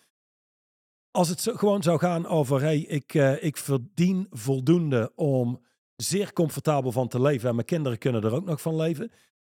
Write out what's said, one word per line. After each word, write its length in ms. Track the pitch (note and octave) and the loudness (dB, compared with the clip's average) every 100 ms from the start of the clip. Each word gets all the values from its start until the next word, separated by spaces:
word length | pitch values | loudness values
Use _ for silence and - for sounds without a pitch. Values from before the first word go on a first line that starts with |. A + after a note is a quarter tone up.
| _ _ _ _ _ _ _ _ _ _ _ | _ _ _ _ _ _ _ _ _ _ _
als 180 | - F3 | 0 0
het 120 | E3+ | 0
zo, 120 | - A#3 | -4 0
gewoon 280 | G3+ G3+ | 2 2
zou 160 | D#3+ E3 | 2 2
gaan 280 | F3 E3+ E3+ | 0 -2 0
over, 340 | E3+ C3 C3+ | 0 2 2
"Hey, 180 | D3 D3+ | 2 0
ik, 340 | C3+ D3+ - | -2 -6 -2
eh, 300 | D#3+ C#3 C3+ | 2 4 2
ik 140 | E3 - | -2 -6
verdien 680 | - C#3 A#2 - F3+ F#3 G3+ | -2 -2 -2 0 2 2 -2
voldoende 840 | C3 G#2+ C3+ C3 F3 D#3+ B2+ A2 - | -6 -2 0 4 2 4 0 -2 -2
om 460 | D3+ C3 A#2+ B2 - _ _ - | 0 2 0 -4 -12 _ _ -10
zeer 380 | - G#3 G3+ | -4 -2 -2
comfortabel 580 | - E3 - D3 D3 C3 | 0 -2 0 0 0 0
van 160 | A#2 B2 | -2 -2
te 140 | B2+ | 0
leven 280 | C3+ C#3 B2 | 0 2 0
en 60 | A#2 | -2
mijn 120 | A#2 | -2
kinderen 300 | E3+ C#3+ A#2 | -2 -2 -2
kunnen 260 | C#3+ A#2+ | -2 0
er 100 | G#2+ | 0
ook 120 | A#2+ - | -2 -4
nog 160 | D#3 | -6
van 140 | - D#3+ | -4 -2
leven", 360 | D#3+ C3+ A#3 - _ _ | -2 -4 -8 -14 _ _